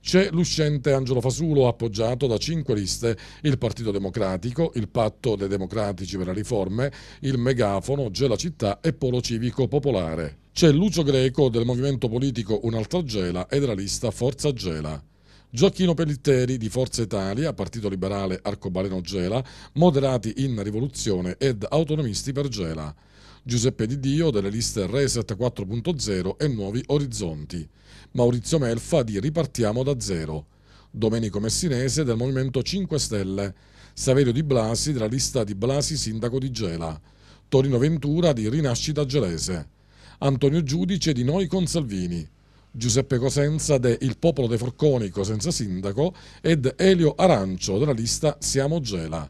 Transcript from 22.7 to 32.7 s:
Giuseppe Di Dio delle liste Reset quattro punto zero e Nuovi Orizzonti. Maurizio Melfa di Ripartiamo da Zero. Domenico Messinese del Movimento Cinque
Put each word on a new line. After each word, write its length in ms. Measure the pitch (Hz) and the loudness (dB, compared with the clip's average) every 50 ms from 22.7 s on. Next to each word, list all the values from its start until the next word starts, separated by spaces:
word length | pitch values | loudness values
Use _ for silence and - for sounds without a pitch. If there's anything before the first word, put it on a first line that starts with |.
| 78 78 78 76 76 _ _ _ _ - - - - - _ | -4 -6 -8 -10 -12 _ _ _ _ -20 -20 -20 -20 -16 _
Giuseppe 440 | - 120 120 110 131 127 - 113 | -2 0 2 2 2 2 0 -2
Di 120 | 110 131 143 | -2 -2 -2
Dio 300 | 127 135 139 156 170 156 | 0 0 2 2 2 2
delle 200 | 117 104 95 98 | 2 2 0 0
liste 360 | 104 117 113 - - 113 95 | -2 -2 -4 -2 -2 -2 -2
Reset 500 | 87 104 139 143 131 - 120 107 - 107 | 0 0 0 0 2 0 -2 -2 -4 -4
quattro 300 | 92 123 123 - - 98 | -2 -2 -2 -2 -4 -6
punto 320 | 92 107 120 110 170 180 | -6 -6 -4 -2 -4 -4
zero 400 | 135 101 107 98 92 90 95 - | -2 -2 -2 -2 0 -2 -4 -4
e 100 | _ 147 | _ -2
Nuovi 360 | 147 127 110 98 98 104 123 131 | -2 -2 -2 -4 -4 -4 -6 -2
Orizzonti. 800 | - 139 147 143 131 113 104 107 85 78 76 73 73 - 87 78 - _ _ _ - - - - - | 0 0 0 0 -2 -4 -6 -6 -6 -6 -8 -10 -10 -10 -10 -10 -10 _ _ _ -20 -20 -20 -20 -8
Maurizio 480 | _ 123 123 120 123 120 - - 165 160 | _ 2 4 4 4 0 -2 0 0 0
Melfa 420 | 139 117 113 117 - - - 156 123 | 2 0 -2 -4 -2 2 2 2 2
di 160 | 110 104 98 | 2 -2 -2
Ripartiamo 640 | 101 151 151 170 156 127 - - 117 104 107 123 131 | -2 -2 0 -2 -2 -2 0 0 0 0 2 0 0
da 160 | 139 143 123 | 0 -2 -2
Zero. 460 | 101 101 92 82 80 76 76 78 73 _ _ _ _ _ - - - _ | -2 -4 -4 -4 -4 -6 -6 -8 -10 _ _ _ _ _ -20 -20 -20 _
Domenico 480 | - 110 113 113 110 117 113 104 95 104 | -6 0 0 0 2 0 -2 -2 -4 -2
Messinese 640 | 104 113 - - - 165 135 120 131 135 113 147 156 | -2 -2 -2 -2 0 0 0 0 0 0 0 0 0
del 140 | 123 113 | 0 0
Movimento 440 | 113 120 135 135 131 131 135 123 135 | 0 0 -2 0 -2 -2 -2 -2 -2
Cinque 380 | 117 - | -2 -2